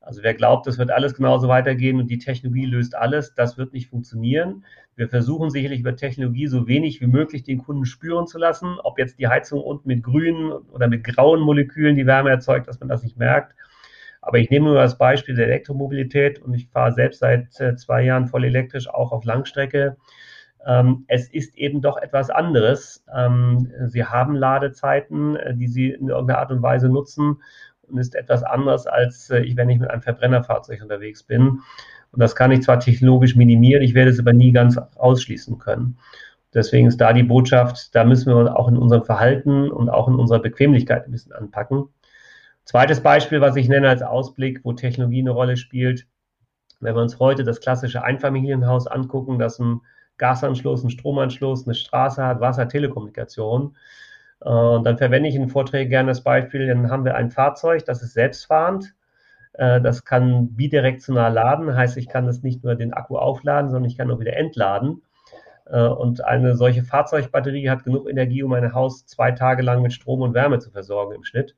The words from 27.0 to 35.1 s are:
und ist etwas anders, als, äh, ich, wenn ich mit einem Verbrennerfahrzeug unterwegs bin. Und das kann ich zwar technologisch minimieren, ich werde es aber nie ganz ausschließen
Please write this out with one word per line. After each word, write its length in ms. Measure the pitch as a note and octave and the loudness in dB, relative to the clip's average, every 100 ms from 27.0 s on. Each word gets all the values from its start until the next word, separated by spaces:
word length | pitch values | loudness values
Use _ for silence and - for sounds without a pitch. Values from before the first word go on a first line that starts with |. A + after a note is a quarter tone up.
| C#3+ - D3 D3 - - - _ _ | -2 -2 -2 -2 -10 -20 -20 _ _
und 100 | B2+ | -6
ist 160 | A#2+ | -6
etwas 300 | - - B2 | -8 -2 -2
anders, 440 | - B2 C#3 C3+ - | -2 -2 0 -2 -2
als, 420 | B2 B2 B2 - | -2 -2 -4 -4
äh, 100 | B2 | -2
ich, 160 | A#2+ | -2
wenn 140 | B2 B2 | -2 0
ich 100 | A#2+ | 0
mit 100 | A#2+ | 0
einem 120 | A#2 | -6
Verbrennerfahrzeug 800 | A#2+ A#2 B2 B2 B2 A2+ - G#2+ | -6 -2 0 0 0 -6 -6 -16
unterwegs 420 | G#2+ G2+ G#2+ G#2+ | -10 -12 -12 -16
bin. 380 | _ A#2+ C3+ C3+ - - - - _ | _ 2 2 2 -10 -20 -20 -20 _
Und 80 | - | 0
das 160 | A#2 | 0
kann 160 | - B2+ | 4 4
ich 100 | C3 | 4
zwar 200 | C3 B2 | 4 2
technologisch 560 | B2 A#2 B2+ B2+ B2 B2 | 2 4 6 6 6 6
minimieren, 440 | A#2+ A#2 B2 C#3+ | 8 8 8 6
ich 120 | B2+ | 4
werde 180 | B2+ B2+ | 6 4
es 80 | A#2+ | 4
aber 140 | A#2+ | 6
nie 180 | A#2+ B2 | 8 8
ganz 260 | B2 A#2+ A#2+ | 6 4 2
ausschließen 840 | - - B2+ | -6 0 2